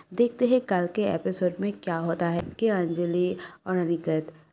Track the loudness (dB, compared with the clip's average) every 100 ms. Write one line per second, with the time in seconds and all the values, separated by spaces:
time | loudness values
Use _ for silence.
0 | -6 2 2 2 4 4 2 0 0 0
1 | 0 0 -2 0 0 0 -4 -4 -4 -2
2 | -2 0 0 0 -4 -2 0 2 0 0
3 | 0 0 0 -2 -10 -12 -2 0 0 0
4 | 0 -2 -2 -12 _